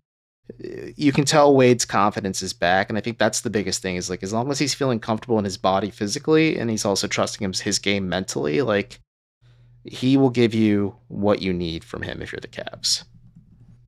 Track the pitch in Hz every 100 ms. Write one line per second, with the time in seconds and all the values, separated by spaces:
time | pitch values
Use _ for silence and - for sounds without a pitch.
0 | _ _ _ _ - - - - 71 120
1 | 147 131 135 156 143 135 127 123 - 107
2 | 101 107 98 - 92 - 87 95 104 110
3 | 120 113 110 - 117 104 92 - 95 90
4 | 87 90 95 113 135 139 143 - 139 113
5 | - 110 - 110 101 92 95 95 104 -
6 | 107 - 156 156 160 - 117 107 104 98
7 | 98 - 98 - 98 90 107 98 101 101
8 | 92 90 95 135 - 151 117 104 101 -
9 | _ _ _ _ _ _ _ _ - -
10 | 127 135 135 120 113 110 107 101 98 -
11 | _ 110 101 101 92 87 85 82 - -
12 | - - - - - - - - - -
13 | - - - - - - - -